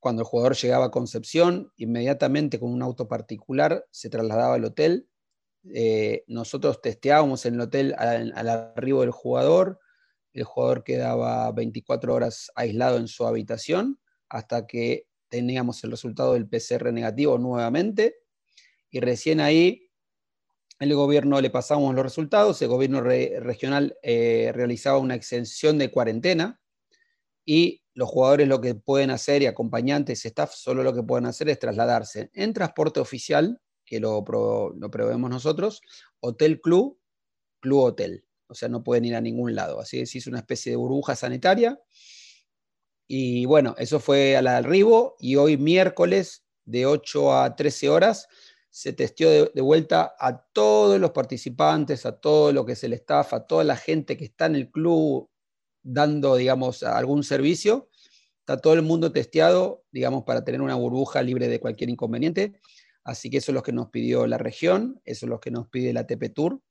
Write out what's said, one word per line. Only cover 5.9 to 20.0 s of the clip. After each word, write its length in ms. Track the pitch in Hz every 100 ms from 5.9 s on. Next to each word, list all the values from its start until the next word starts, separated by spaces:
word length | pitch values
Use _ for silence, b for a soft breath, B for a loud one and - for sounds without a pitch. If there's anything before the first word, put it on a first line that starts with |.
| 110 107 110 -
nosotros 540 | 117 113 139 143 127
testeábamos 640 | 123 110 139 147 151 127
en 120 | 120 120
el 40 |
hotel 340 | 117 139 139 131
al, 340 | 117 117 113
al 140 | - 113
arribo 540 | 117 113 113 127 135
del 80 | 123
jugador, 680 | 120 123 127 135 170 190 190 _ _ _ _ _
el 120 | 135
jugador 400 | 120 - 123 127
quedaba 680 | 120 127 123 120 120 117 113
veinticuatro 640 | 110 117 113 - 117 -
horas 360 | 139 117 110 -
aislado 420 | - 120 107 127 123
en 120 | 113
su 180 | - 117
habitación 760 | 113 104 113 - 170 240 277 _ _ _
hasta 360 | - - 120 113
que 400 | 120 117 123 - _ _
teníamos 560 | 120 123 127 123 120
el 60 | 113
resultado 420 | 117 127 107 131
del 160 | 127 107
P 120 | 117
C 160 | - 120
R 160 | 117
negativo 440 | 117 113 110 147 123
nuevamente, 840 | 123 123 117 139 196 208 220 - _ _ _ b b b _
y 100 | 127
recién 380 | 123 120 - 156
ahí 520 | 147 160 175 247 _ _